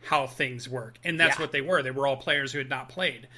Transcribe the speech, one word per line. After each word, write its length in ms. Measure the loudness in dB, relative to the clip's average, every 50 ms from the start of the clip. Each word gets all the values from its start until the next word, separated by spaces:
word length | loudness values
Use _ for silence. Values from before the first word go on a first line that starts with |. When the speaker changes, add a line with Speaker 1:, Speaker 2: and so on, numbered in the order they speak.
| -2
Speaker 1:
how 240 | 2 2 2 2
things 420 | 0 -2 -2 -2 -2 -2 -6 -8 -8
work. 300 | -8 -8 -8 -10 -12 -8 -4
And 140 | -2 2 4
that's 160 | 6 6 6
Speaker 2:
Yeah. 60 | 4 0
Speaker 1:
what 100 | -2 -2
they 80 | -2
were. 200 | 0 2 2 2 2
They 80 | 0 -2
were 160 | 0 2 2
all 80 | 2
players 340 | 2 0 0 0 0 0 -2
who 80 | -4 -4
had 100 | -4 -4
not 200 | -6 -6 -6 -8
played. 400 | -6 -4 -2 -2 -4 -6 -10 -20 -20